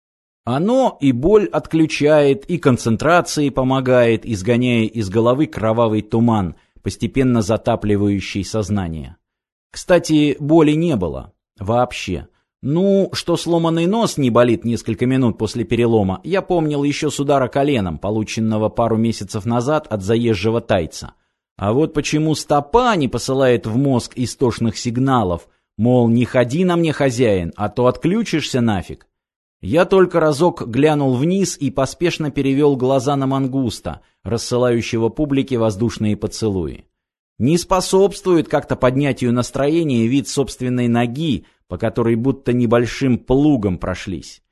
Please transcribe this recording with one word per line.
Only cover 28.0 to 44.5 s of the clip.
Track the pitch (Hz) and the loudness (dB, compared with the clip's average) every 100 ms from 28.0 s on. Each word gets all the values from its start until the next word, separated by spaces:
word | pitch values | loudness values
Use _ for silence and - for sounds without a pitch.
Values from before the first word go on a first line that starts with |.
| 165 208 220 160 139 127 | -2 -2 -2 -2 -2 0
нафиг". | 117 98 - 67 _ _ _ _ _ _ | 0 0 -6 -14 _ _ _ _ _ _
Я | 90 143 180 | -2 0 4
только | 190 180 170 | 4 4 2
разок | 156 139 175 170 120 | 0 2 0 0 -6
глянул | 113 151 147 139 123 | 0 2 2 0 0
вниз | 151 190 185 - | 0 0 -2 -2
и | 135 | -4
поспешно | - 131 - 170 - 156 | -2 -4 -2 -4 -2 -4
перевел | 135 135 135 147 139 | -2 -2 2 2 2
глаза | 127 135 127 139 | 0 0 0 -2
на | 135 | 0
мангуста, | 135 135 135 123 - - 71 _ _ | -2 -2 -2 -4 -6 -10 -12 _ _
рассылающего | - 117 - 120 123 120 110 117 113 | -6 -6 -2 0 2 0 -2 -2 -2
публике | 110 151 139 131 123 | 0 -2 0 0 0
воздушные | 110 98 117 - 107 101 | 0 0 -2 -2 -2 -2
поцелуи. | 104 - 110 95 78 64 - _ _ _ _ - | -4 -4 -2 -2 -4 -8 -18 _ _ _ _ -4
Не | 110 170 | 0 0
способствует | - 185 180 190 196 185 185 175 - | 0 -2 2 2 2 0 0 0 2
как-то | 151 - 117 | -2 -2 0
поднятию | 127 131 143 123 123 | 0 0 -2 0 0
настроения | 123 120 135 143 165 160 120 113 | 0 -2 -2 0 0 0 0 2
вид | 139 - | 0 -2
собственной | - 131 - 127 123 120 | -2 -4 -4 -4 -2 0
ноги, | 117 120 123 165 113 - _ - | 0 0 -2 -4 -4 -6 _ -14
по | 90 | -6
которой | 113 117 113 113 | -4 -2 0 0
будто | 127 135 - | 0 -2 -2
небольшим | 123 120 120 120 - 135 117 | 0 2 2 0 -2 0 0
плугом | - 131 151 139 101 87 | 0 2 4 2 0 -4
прошлись. | 87 90 - 90 - - _ | -6 -8 -8 -10 -12 -20 _